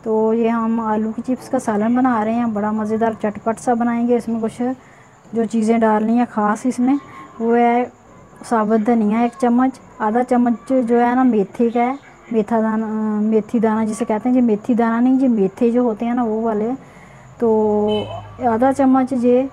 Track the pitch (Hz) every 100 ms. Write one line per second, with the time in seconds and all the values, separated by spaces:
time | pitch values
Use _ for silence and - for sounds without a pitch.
0 | 226 220 220 233 226 233 226 226 220 214
1 | 220 220 233 247 - 254 240 214 220 247
2 | 254 226 214 233 233 208 214 214 214 220
3 | 226 214 214 202 233 226 - 233 240 233
4 | 240 240 226 226 226 - 247 254 - -
5 | - - - 220 214 226 214 233 220 214
6 | 220 233 240 - 208 214 262 240 247 285
7 | - - - - 226 233 240 240 247 -
8 | - - - - - 233 214 226 214 233
9 | 208 226 240 - 240 240 262 - - -
10 | 214 233 254 247 240 226 - 262 233 240
11 | 240 247 262 214 196 - 233 240 240 277
12 | - - - 226 208 226 220 220 220 220
13 | 214 214 214 220 208 240 220 214 220 214
14 | 233 214 254 254 240 208 - 226 226 226
15 | 254 262 262 220 190 - 233 240 247 208
16 | 233 247 233 220 233 208 220 269 - -
17 | - - - - 233 220 214 208 208 208
18 | - - - - 240 220 262 269 262 262
19 | 262 262 247 247 269